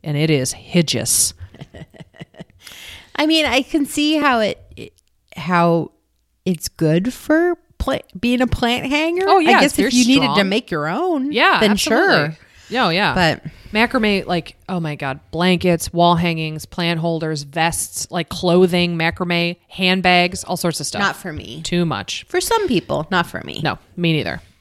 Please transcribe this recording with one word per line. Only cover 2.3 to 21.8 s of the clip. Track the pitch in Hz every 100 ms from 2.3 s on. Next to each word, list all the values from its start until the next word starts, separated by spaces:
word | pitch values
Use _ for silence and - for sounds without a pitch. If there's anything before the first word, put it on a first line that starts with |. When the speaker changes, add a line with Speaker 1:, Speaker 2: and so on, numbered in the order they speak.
| - - _ - - - - -
Speaker 2:
I | -
mean, | 302 320
I | 294 247
can | 262 320
see | 277 - 294 311
how | 294 240
it, | 214 - -
it, | - - _ _ _ _
how | - 156 175 170 170 - _ _ _ _ _
it's | - 165 -
good | - 160 165 220
for | - - 311 349 339 _ _
pla-, | - 269 - 180
being | 233 247
a | 247
plant | - 233 240 -
hanger. | 294 320 349 392
Speaker 1:
Oh, | 381
yeah, | 320 370
Speaker 2:
I |
guess | 285
Speaker 1:
it's | -
very | 277
Speaker 2:
if |
you | 247
needed | 240 277 269
to |
Speaker 1:
strong. | 202 196
Speaker 2:
make | 208 -
your | 160 151
own, | 202 370 311 269
Speaker 1:
Yeah, | 247 349 285
Speaker 2:
then | 208
Speaker 1:
absolutely. | 208 311 233 381
Speaker 2:
sure. | 214 151 156 _ - -
Speaker 1:
No, | 240 208
yeah. | 170 190
Speaker 2:
But | 135 165 - 160 - -
Speaker 1:
macrame, | 208 233 254 214 196
like, | - 175 - - -
oh | 180
my | 160
God, | 147 139 135 _
blankets, | 160 180 180 180 170 -
wall | 170 170
hangings, | 170 175 165 156 156
plant | - - 170 165
holders, | 170 165 160 156
vests, | 143 160 165 165 - - -
like, | 180 165
clothing, | 165 180 180 185 175 175 170
macrame, | 165 - 175 175 170 175 _
handbags, | - 185 190 180 180 180 190
all | - 175
sorts | 175 -
of | 143
stuff. | -
Speaker 2:
Not | 196
for | - 185
me. | 151 - 135
Speaker 1:
Too | 160 175